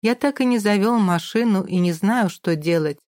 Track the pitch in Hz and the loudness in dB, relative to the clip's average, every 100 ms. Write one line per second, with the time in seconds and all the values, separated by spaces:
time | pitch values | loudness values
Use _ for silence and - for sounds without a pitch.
0 | 220 240 285 277 254 240 208 208 208 240 | -2 0 -2 0 0 2 2 2 2 2
1 | 190 170 - 220 240 190 - 185 180 160 | 2 0 -2 -2 0 0 0 0 0 0
2 | 196 240 196 - - 160 156 170 151 143 | 0 0 -2 -2 -4 -2 0 0 0 -6
3 | _ | _